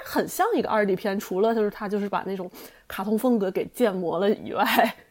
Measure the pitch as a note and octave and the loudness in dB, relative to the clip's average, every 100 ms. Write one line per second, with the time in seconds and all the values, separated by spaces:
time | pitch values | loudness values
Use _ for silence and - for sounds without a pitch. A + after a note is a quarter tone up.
0 | - - D#3+ - G4+ F4+ - G#3+ G#3 F#3+ | 4 -2 -2 0 2 2 2 2 2 0
1 | G#3 G3 - F#3 A3+ A3+ G#3 - G#3 G3+ | -2 -4 -2 0 2 2 0 -2 -4 -4
2 | G3+ F#3 - F#3+ F#3 - - - - - | -2 -4 -4 -6 -8 -14 -20 -20 -12 -8
3 | F#3+ G#3+ B3+ A#3 F#3+ - - - A#3 F#3 | -2 2 4 4 2 0 -4 0 0 0
4 | E3+ E3 G3+ - - - A3+ - A#3 - | -2 0 2 0 -2 -2 2 4 2 -2
5 | - | -16